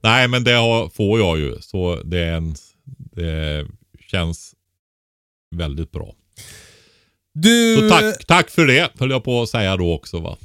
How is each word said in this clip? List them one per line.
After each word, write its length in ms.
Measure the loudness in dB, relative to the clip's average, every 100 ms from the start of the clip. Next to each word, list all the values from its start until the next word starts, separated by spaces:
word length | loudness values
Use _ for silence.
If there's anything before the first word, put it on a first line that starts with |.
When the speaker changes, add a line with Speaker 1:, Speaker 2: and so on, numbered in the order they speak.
Speaker 1:
Nej, 280 | 4 4 4
men 160 | 2
det 80 | 2
har, 360 | 2 4 0 -2
får 300 | -2 0 2
jag 200 | 2 0
ju. 180 | -2 -8
Så 420 | -10 -4 -4 -4
det 140 | -4 -4
är 140 | -2
en, 220 | -4 -6 -8 _ _ -20 -20
det 680 | -18 -8 -6 -4 -4 -6 -8 -16 _ -20 _
känns 420 | -4 -4 -6 -14 _ _ _ _ _ _ _ _ _ _ -8
väldigt 360 | -6 -6 -8
bra. 220 | -10 -14 -18 _ -20 -20 -20 -20 _ _ _ _ _ _
Speaker 2:
Du 420 | 0 4 4 4 4
Speaker 1:
Så 120 | 4
tack, 380 | 4 2 -4 0
tack 240 | 2 2
för 160 | 2 4
det, 240 | 4 0 -4
höll 120 | -4
jag 140 | -4
på 180 | -2 -2
att 60 | -2
säga 280 | -2 -2 0
då 160 | -2
också, 240 | -4 -6 -10
va? 160 | -10 -12